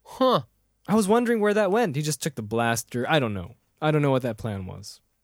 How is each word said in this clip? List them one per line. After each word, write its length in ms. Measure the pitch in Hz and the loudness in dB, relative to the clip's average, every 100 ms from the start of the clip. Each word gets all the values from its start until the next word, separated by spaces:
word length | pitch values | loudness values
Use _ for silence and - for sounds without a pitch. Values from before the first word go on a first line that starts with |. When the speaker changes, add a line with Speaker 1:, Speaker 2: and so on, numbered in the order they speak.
Speaker 1:
Huh. 380 | - - 262 190 - _ _ _ - | -10 0 4 2 0 _ _ _ -2
Speaker 2:
I 60 | |
was 120 | 214 190 | 0 4
wondering 340 | 233 233 233 | 2 2 2
where 120 | 208 | 2
that 160 | 208 196 | 2 2
went. 240 | 220 214 139 | 2 0 -2
He 60 | |
just 200 | 151 147 | -4 -4
took 120 | 165 - | -6 -8
the 60 | |
blaster. 640 | 107 113 117 117 - 120 117 | -4 0 0 0 -4 -4 0
I 100 | 156 | 0
don't 160 | 117 | 0
know. 200 | 98 85 - _ - | -4 -10 -16 _ -4
I 80 | 156 | 0
don't 120 | 151 | 2
know 80 | 143 | 2
what 120 | 131 | 0
that 160 | 120 107 | -2 -6
plan 260 | 110 98 92 | -6 -6 -8
was. 340 | 95 104 - _ _ | -12 -16 -20 _ _